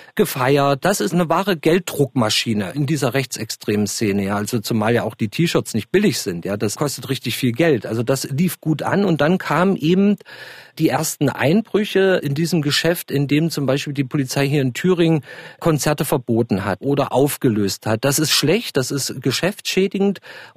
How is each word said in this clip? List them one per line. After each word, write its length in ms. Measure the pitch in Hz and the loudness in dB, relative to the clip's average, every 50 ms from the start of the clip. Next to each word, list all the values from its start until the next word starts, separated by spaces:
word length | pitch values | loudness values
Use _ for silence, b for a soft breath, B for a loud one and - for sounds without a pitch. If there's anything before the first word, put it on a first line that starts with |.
| B B B | B B B
gefeiert. 680 | - 175 156 - 139 127 127 143 143 139 139 143 139 - | 0 0 0 0 0 2 2 4 4 4 2 2 2 2
Das 160 | 170 202 - | 0 0 0
ist 140 | 208 202 165 | -2 0 0
eine 160 | 175 180 147 | 0 0 2
wahre 260 | 165 170 196 196 190 | 2 0 2 0 -2
Gelddruckmaschine 1160 | 156 - 160 160 196 175 - - - 143 135 - 131 117 107 107 - - 120 110 104 101 90 | 0 2 2 2 4 2 -2 -2 0 -2 0 2 0 0 2 0 0 0 0 -2 -2 -2 -2
in 140 | - 143 151 | -2 -2 -2
dieser 280 | 131 160 139 147 127 110 | 0 0 0 0 0 0
rechtsextremen 720 | 135 135 - - - 127 - - - - - 107 104 104 98 | -2 -2 -4 -6 -8 -8 -8 -10 -8 -4 -2 0 0 0 -2
Szene, 380 | - - 120 104 98 101 98 | -2 -2 0 0 0 0 0
ja. 100 | 95 101 | -2 -2
Also 240 | 101 104 104 - 120 | -2 -4 -2 -4 -4
zumal 340 | 98 - - 113 107 110 120 | -4 -2 -2 0 2 2 2
ja 100 | 117 92 | 0 0
auch 120 | 113 - | -2 -4
die 140 | - 117 107 | -4 -6 -4
T-Shirts 440 | - - 165 170 - 160 117 - - | -2 0 0 0 2 0 -2 -2 -4
nicht 160 | 113 - - | -6 -4 0
billig 300 | - 185 208 196 123 - | 0 2 2 2 0 0
sind, 240 | - 101 90 85 82 | -4 -6 -6 -6 -4
ja. 140 | 92 98 104 | -6 -4 -4
Das 180 | 113 107 - | -4 -4 -4
kostet 320 | - 151 143 - - 123 135 | -2 -4 -4 -4 -6 -6 -6
richtig 300 | 139 123 - 127 110 - | -6 -6 -4 -6 -4 -2
viel 160 | - 127 117 | -2 -2 0
Geld. 320 | 120 165 165 147 110 - | 2 2 2 2 2 0
Also 180 | - 110 117 123 | -2 -4 -2 0
das 260 | 107 135 131 - 139 | 0 -2 -2 -2 -4
lief 300 | 139 131 180 180 - - | -2 0 0 0 -2 -2
gut 240 | - 160 156 139 - | -2 -2 -2 -2 -2
an 220 | 104 127 185 202 | -2 0 0 2
und 160 | 196 170 143 | 2 2 2
dann 160 | 143 151 185 185 | 2 2 2 0
kamen 400 | - - 151 151 180 196 190 - | 0 -2 0 2 2 2 0 0
eben 400 | - 156 180 190 196 202 208 - B B B B B B B B B B B - | 2 2 4 4 4 4 2 0 B B B B B B B B B B B -2
die 80 | 160 156 | 0 0
ersten 400 | 131 139 156 - - - 147 139 | 0 0 -2 -4 -2 -2 -2 -2
Einbrüche 920 | - - 113 135 160 214 226 - - 190 214 202 - 190 190 190 185 175 - | 0 0 2 2 2 2 2 0 0 -2 -2 0 2 2 4 4 2 2 0
in 100 | 147 143 | -2 -2
diesem 280 | 139 170 156 180 170 | -2 0 0 0 0
Geschäft, 500 | 143 147 143 - - 160 175 175 - - | 0 0 0 0 0 0 0 0 -2 -4
in 160 | - 139 143 131 | -2 -2 0 2
dem 220 | 139 151 160 165 | 2 2 2 0
zum 160 | - - 143 | 0 -2 0
Beispiel 280 | 127 131 143 - 151 143 | 0 0 0 -2 -4 -4
die 120 | 135 139 | -4 -4
Polizei 420 | 127 - 151 135 127 - 143 139 139 | -2 -2 -4 -4 -2 -2 0 0 2
hier 140 | 139 151 | 2 2
in 120 | 135 131 120 | 2 0 0
Thüringen 480 | - - 175 185 165 175 160 165 151 B B B B B B B B | 0 2 2 2 4 4 4 4 2 B B B B B B B B
Konzerte 460 | - 170 156 147 - 156 151 - 160 | 0 0 0 2 2 0 0 0 0
verboten 580 | - - 143 123 - 117 113 120 - 107 95 95 | -2 -2 -2 0 0 0 0 2 2 0 -2 0
hat 160 | 101 92 - | -2 -4 -2
oder 300 | - 135 143 139 139 - | -2 -2 0 0 0 0
aufgelöst 760 | - 123 139 147 - - - 135 110 107 101 98 - - - | 2 2 2 2 0 0 0 0 2 2 0 -2 -2 -4 -4
hat. 200 | 107 110 113 - | -2 -2 0 0
Das 140 | 135 139 - | 0 0 0
ist 120 | 160 151 | 0 0
schlecht, 460 | - - - 143 165 226 240 - - 143 | 0 2 2 2 2 0 0 -2 -2 -2
das 120 | 127 - | -2 -2
ist 320 | - 143 - - - 139 | -2 -4 -4 -6 -8 -4
geschäftsschädigend 960 | 123 139 123 - - 175 208 - - - - 190 190 196 - 202 196 202 196 - B B B B B B B | -2 -2 -2 0 -2 -2 -4 -4 -6 -2 0 0 0 0 2 2 2 2 0 -2 B B B B B B B